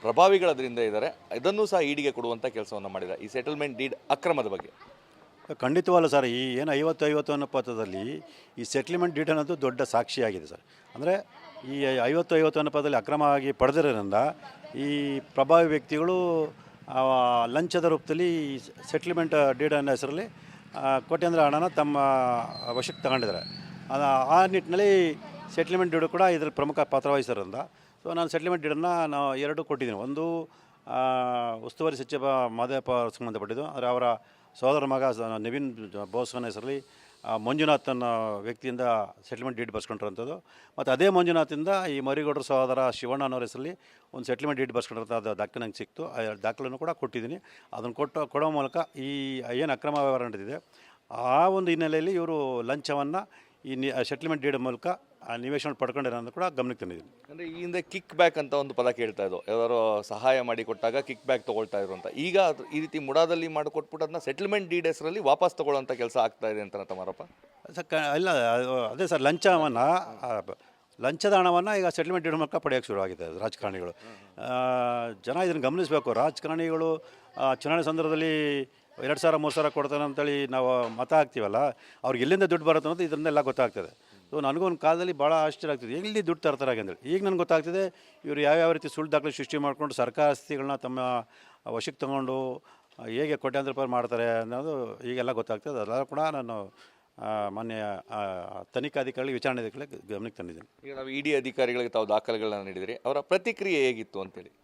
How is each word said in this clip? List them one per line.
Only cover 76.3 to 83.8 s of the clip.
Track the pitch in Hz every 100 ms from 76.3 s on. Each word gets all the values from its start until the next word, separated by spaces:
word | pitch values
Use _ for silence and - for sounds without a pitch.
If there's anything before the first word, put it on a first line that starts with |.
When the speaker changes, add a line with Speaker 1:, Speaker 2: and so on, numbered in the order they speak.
| 156 156 160 165 160 165 160 - - - -
Speaker 2:
ಆ, | 135
ಚುನಾವಣೆ | 127 147 165
ಸಂದರ್ಭದಲ್ಲಿ | 156 160 160 160 160 156 151 143 131 _ _ -
ಎರಡು | 131 147
ಸಾವಿರ, | 165 156
ಮೂರು | 151
ಸಾವಿರ | 147 151
ಕೊಡ್ತಾನೆ | 147 143 147
ಅಂತೇಳಿ | 147 139 147 143 139
ನಾವು | 131 127 127 117
ಮತ | 113 127
ಹಾಕ್ತೀವಲ್ಲ, | 156 143 131 104 107 143 117 - -
ಅವ್ರಿಗೆ | 127 127
ಎಲ್ಲಿಂದ | 151 190
ದುಡ್ಡು | 190 170 156
ಬರುತ್ತೆ | 160 147
ಅನ್ನೋದು | 170
ಇದರಿಂದೆಲ್ಲ | 175 147 156 147
ಗೊತ್ತಾಗ್ತದೆ. | 135 131 123 104